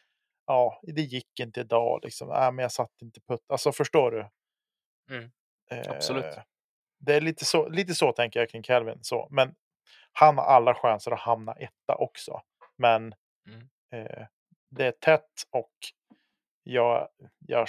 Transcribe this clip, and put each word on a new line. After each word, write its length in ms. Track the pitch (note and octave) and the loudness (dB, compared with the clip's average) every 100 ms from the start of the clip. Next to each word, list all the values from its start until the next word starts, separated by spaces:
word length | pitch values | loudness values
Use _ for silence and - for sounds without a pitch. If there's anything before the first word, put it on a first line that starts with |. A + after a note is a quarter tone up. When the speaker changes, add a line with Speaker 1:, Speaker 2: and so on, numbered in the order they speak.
| _ _ _ _ - | _ _ _ _ -2
Speaker 1:
ja, 340 | C3 A#2+ - | 2 2 -2
det 200 | E3+ D3+ | -10 -6
gick 380 | D3 B2+ - - | -4 -6 -12 -10
inte 200 | A#2+ B2 | -10 -8
idag, 400 | A2+ A#2 A#2 - | 0 0 2 -2
liksom. 240 | A#2 - C3 | -6 -12 -4
Nej, 240 | - C3 | 0 0
men 100 | B2+ | 0
jag 100 | B2 | -6
satt 300 | - A#2 _ | -4 -6 _
inte 180 | A#2 - | -20 -18
putt. 240 | - A#2+ - | -10 -8 -4
Alltså, 240 | C3+ D3 | -2 -2
förstår 380 | - C#3+ D#3 B2 | -2 0 2 2
du? 180 | A2+ G#2 _ _ _ _ _ _ _ - B2+ | -2 -10 _ _ _ _ _ _ _ -14 -14
Speaker 2:
Mm. 140 | A#2 _ _ _ - | -14 _ _ _ -16
Speaker 1:
Eh, 200 | A#2+ - | -12 -10
Speaker 2:
Absolut. 460 | - - C3 D2+ - - _ _ _ _ _ | -8 -6 -6 -8 -14 -20 _ _ _ _ _
Speaker 1:
det 160 | C#3+ | 0
är 60 | D3 | 2
lite 240 | D#3+ D#3+ | 2 -4
så, 240 | - E3 D#3 | 0 0 0
lite 260 | E3 F#3 | -2 -4
så 180 | E3 D3 | 0 0
tänker 280 | A#2 A#2 A#2+ | 2 -2 0
jag 100 | A#2 | -2
kring 120 | A#2 | -4
Calvin, 360 | A2 B2 A2+ - | 0 0 0 -10
så. 260 | - A#2+ - | -8 -6 -4
Men 240 | C3+ C3 - _ _ _ - _ | 0 0 -2 _ _ _ -20 _
han 260 | - D#3 C#3 | 6 6 6
har 60 | |
alla 300 | - C3 A#2+ | 6 6 6
chanser 360 | A#2 A#2+ G#2+ - | 2 2 0 -2
att 100 | A#2 | -4
hamna 320 | A#2 A2+ A2 | -2 -2 -2
etta 420 | - A2+ _ - - | -12 -14 _ -4 -2
också. 460 | C3 - - - - _ - - | -2 -6 -12 -14 -14 _ -20 2
Men, 380 | B2 A2+ A2+ - _ _ - | 4 4 0 -18 _ _ -20
Speaker 2:
Mm. 200 | A2+ B2+ _ _ | -20 -20 _ _
Speaker 1:
eh, 360 | A#2 - - A2 _ _ _ _ | -14 -12 -14 -18 _ _ _ _
det 160 | C3 B2+ | -4 -2
är 60 | |
tätt 500 | - - D#3 _ - - | 0 4 4 _ -18 -8
och 220 | B2+ - _ - _ _ _ _ _ _ _ | -8 -8 _ -20 _ _ _ _ _ _ _
jag, 460 | - B2 A#2+ A#2 - _ C3+ _ | -4 0 2 0 -4 _ -20 _
jag, 300 | D3+ A#2+ | -4 -2